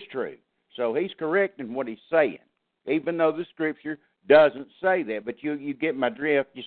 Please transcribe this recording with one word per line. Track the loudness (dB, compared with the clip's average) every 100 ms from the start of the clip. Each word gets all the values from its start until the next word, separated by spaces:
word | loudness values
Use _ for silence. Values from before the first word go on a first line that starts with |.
| 0
true. | -8 -8 -12 _ _ _ -6
So | -4
he's | -2 -6 -6
correct | -2 0 -2 -4
in | -10
what | -8 -8
he's | -10 -2
saying, | 2 2 -2 _ _ _ _ -4
even | -4 -2 0
though | 0
the | 0 -8
Scripture | -6 -6 -6 -10 -12 _ _ 6
doesn't | 8 8 2 -16 -4
say | -2 0
that. | -2 -6
But | -6 -8
you, | -6
you | -6 -6
get | -4 -4 0
my | -2
drift. | -2 0 0 0
You | -8